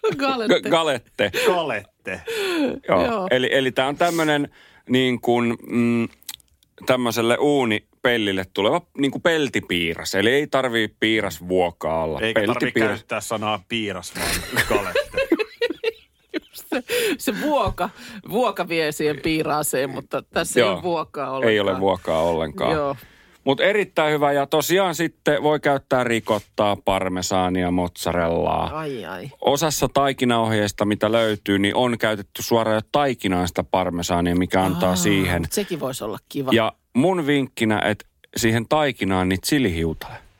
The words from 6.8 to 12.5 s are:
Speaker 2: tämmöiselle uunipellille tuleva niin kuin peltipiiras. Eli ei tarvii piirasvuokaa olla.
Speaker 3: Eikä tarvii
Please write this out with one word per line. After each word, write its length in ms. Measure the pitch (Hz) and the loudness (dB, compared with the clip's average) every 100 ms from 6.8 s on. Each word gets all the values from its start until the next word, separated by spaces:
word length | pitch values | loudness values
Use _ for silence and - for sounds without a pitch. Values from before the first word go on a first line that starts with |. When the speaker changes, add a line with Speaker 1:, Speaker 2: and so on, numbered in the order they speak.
| - | 0
Speaker 2:
tämmöiselle 520 | 127 120 113 117 120 | 0 2 0 2 2
uunipellille 1080 | 147 143 120 104 _ _ 127 120 104 95 92 | 4 2 2 -2 _ _ 0 2 0 -2 -4
tuleva 280 | - 101 165 - - | -2 0 0 -4 -4
niin 140 | 139 | -2
kuin 100 | 233 | 0
peltipiiras. 920 | 175 160 139 104 - 90 82 82 82 95 | -2 0 0 -4 -2 -2 -2 -4 -4 0
Eli 140 | 104 | 2
ei 140 | 135 151 | 2 0
tarvii 480 | 135 131 117 107 _ | 0 0 0 -2 _
piirasvuokaa 1040 | 110 110 98 82 87 92 87 - 78 80 | 0 0 -2 -6 -2 0 0 -2 -2 -2
olla. 180 | 80 76 | -2 -2
Speaker 3:
Eikä 180 | 110 113 | 0 0
tarvii 140 | 104 | 0